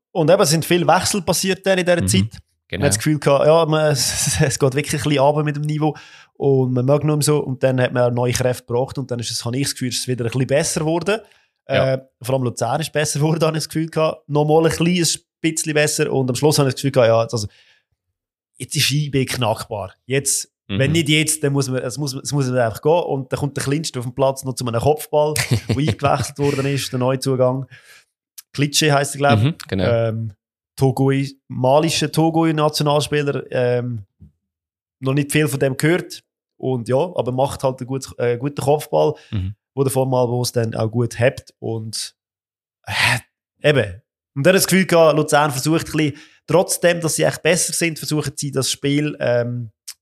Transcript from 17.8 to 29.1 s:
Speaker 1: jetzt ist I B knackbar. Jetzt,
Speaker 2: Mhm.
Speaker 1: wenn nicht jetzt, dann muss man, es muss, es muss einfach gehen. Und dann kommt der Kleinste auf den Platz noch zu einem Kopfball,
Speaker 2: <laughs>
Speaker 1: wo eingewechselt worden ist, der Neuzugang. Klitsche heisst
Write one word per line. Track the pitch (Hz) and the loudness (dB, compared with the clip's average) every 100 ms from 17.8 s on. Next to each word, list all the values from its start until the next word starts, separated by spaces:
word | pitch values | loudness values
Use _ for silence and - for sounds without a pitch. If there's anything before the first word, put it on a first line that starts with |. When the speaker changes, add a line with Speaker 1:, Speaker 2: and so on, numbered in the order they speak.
| _ _ _ _ _ _ _ - | _ _ _ _ _ _ _ -18
Speaker 1:
jetzt | 131 151 | -8 -4
ist | 127 | 0
I | 143 147 | 0 0
B | 135 127 | 0 -2
knackbar. | - 113 110 - 104 92 _ - | -2 -2 -2 -6 -10 -10 _ -4
Jetzt, | 135 139 - - _ - | -2 -2 -4 -6 _ -6
Speaker 2:
Mhm. | 98 | -2
Speaker 1:
wenn | 135 | 0
nicht | 160 143 | 2 2
jetzt, | 151 151 - | 2 2 0
dann | 143 | 0
muss | 139 123 | 0 -2
man, | 131 | -2
es | 127 127 | -4 -6
muss, | 147 | -6
es | 131 - | -8 -4
muss | 143 127 | -2 0
einfach | 127 113 110 | 0 0 0
gehen. | 151 170 | 0 0
Und | - 139 131 | 0 -6 -4
dann | - | -4
kommt | 143 139 | -4 -4
der | 135 | -4
Kleinste | 147 160 127 | -4 -4 -8
auf | 120 | -8
den | 123 | 0
Platz | 135 135 131 | 0 0 -6
noch | 120 | -6
zu | 120 | -2
einem | 113 | 0
Kopfball, | 131 151 - 151 151 151 - | 2 0 0 0 2 0 0
Speaker 2:
<laughs> | 123 - | -2 0
Speaker 1:
wo | 120 | 0
eingewechselt | 151 - 143 139 - - | 0 0 0 0 -2 -2
worden | 143 135 139 | -2 0 -2
ist, | 139 - | -2 -4
der | 127 | -2
Neuzugang. | 123 131 135 127 127 131 131 - - - _ _ _ - - | 0 0 0 2 2 0 -6 -14 -20 -20 _ _ _ -20 -10
Klitsche | - 143 - 151 | -2 0 2 2
heisst | 139 143 | 2 0